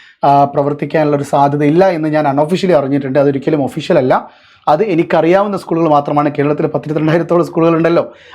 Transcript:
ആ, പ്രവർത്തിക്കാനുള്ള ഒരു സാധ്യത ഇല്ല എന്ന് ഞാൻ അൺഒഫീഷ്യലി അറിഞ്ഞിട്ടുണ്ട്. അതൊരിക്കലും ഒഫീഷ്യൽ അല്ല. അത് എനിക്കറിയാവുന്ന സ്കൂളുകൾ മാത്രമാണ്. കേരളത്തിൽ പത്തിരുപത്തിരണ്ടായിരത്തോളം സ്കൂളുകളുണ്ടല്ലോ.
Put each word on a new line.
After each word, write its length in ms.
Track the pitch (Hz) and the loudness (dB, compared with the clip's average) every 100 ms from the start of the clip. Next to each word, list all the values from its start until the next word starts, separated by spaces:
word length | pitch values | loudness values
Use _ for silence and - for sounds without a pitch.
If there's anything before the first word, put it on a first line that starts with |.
| - _ | -20 _
ആ, 200 | 147 143 | 2 4
പ്രവർത്തിക്കാനുള്ള 720 | 143 151 143 147 143 160 151 143 | 2 0 -2 -4 -2 -2 0 0
ഒരു 80 | |
സാധ്യത 400 | 135 143 143 143 | 0 0 0 2
ഇല്ല 240 | 147 165 190 | 2 2 2
എന്ന് 200 | 170 156 | 0 -2
ഞാൻ 200 | 151 147 | -2 0
അൺഒഫീഷ്യലി 440 | 139 151 180 185 | 0 0 -2 2
അറിഞ്ഞിട്ടുണ്ട്. 460 | 160 135 143 139 143 | 0 2 -2 -2 0
അതൊരിക്കലും 460 | 139 139 156 156 | 0 0 -2 -2
ഒഫീഷ്യൽ 340 | 127 - - 170 | -2 -6 -2 0
അല്ല. 300 | 131 190 - - _ _ - | 2 0 -4 -16 _ _ -2
അത് 140 | 156 | 0
എനിക്കറിയാവുന്ന 720 | 220 165 170 170 165 185 208 190 | 0 0 0 0 2 2 0 -4
സ്കൂളുകൾ 320 | - 165 165 | -4 -2 2
മാത്രമാണ്. 420 | 147 143 147 147 | 2 0 -2 -2
കേരളത്തിൽ 360 | 143 143 151 156 | 0 -2 -2 -2
പത്തിരുപത്തിരണ്ടായിരത്തോളം 800 | 147 147 151 156 170 160 175 151 | -4 -6 -4 0 0 0 0 0
സ്കൂളുകളുണ്ടല്ലോ. 680 | 170 165 160 165 170 - - - | 0 0 2 2 0 -2 -8 -20